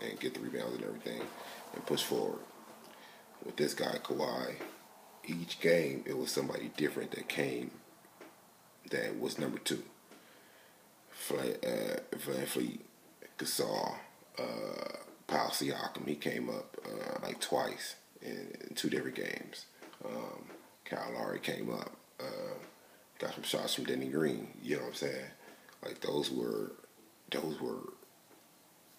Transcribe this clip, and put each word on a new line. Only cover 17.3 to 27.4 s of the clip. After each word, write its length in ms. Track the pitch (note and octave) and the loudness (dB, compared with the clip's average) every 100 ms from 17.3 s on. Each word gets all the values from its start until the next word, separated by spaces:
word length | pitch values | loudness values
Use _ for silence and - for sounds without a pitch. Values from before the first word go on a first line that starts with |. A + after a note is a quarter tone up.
| - | -2
twice 580 | - C2 A1+ - - - - - | 2 4 4 -2 -6 -10 -16 -10
in, 240 | - - - - - | -6 -4 -6 -8 -6
in 60 | - | 0
two 140 | - | 2
different 260 | B1+ C2 - | 2 2 0
games. 520 | G1+ - - - - - - - | -2 -2 -6 -10 -14 -16 -18 -10
Um, 460 | - A#2 - - - - - - - | -6 -4 -4 -8 -12 -14 -18 -16 -6
Kyle 260 | - - | -4 -2
Lowry 260 | A#1+ G#1 G1+ | -2 0 0
came 320 | - - A1 | 0 0 0
up, 200 | A1 G1+ - - - | 0 -4 -8 -14 -8
uh, 360 | - - - - - - - - - - | -6 -4 -4 -6 -8 -16 -20 -20 -18 -4
got 160 | - - | -4 -2
some 80 | |
shots 320 | - - - - | 0 2 2 2
from 80 | |
Danny 240 | B1 C2 C2 | 2 2 4
Green, 400 | D2 D2+ A#1 - - | 6 6 6 -2 -6
you 140 | - D2 | 0 0
know 40 | |
what 80 | C#2 | 0
I'm 60 | - | 0
saying? 300 | C#2+ C2 C2+ - - - - - - | 0 0 -6 -10 -18 -18 -20 -10 -8
Like, 160 | - | -2
those 300 | - D2 C#2 | 2 2 2
were, 400 | B1+ A#1+ G#1+ G1+ - - - - - - | 2 2 2 0 -6 -16 -20 -20 -20 -4
those 320 | - | 0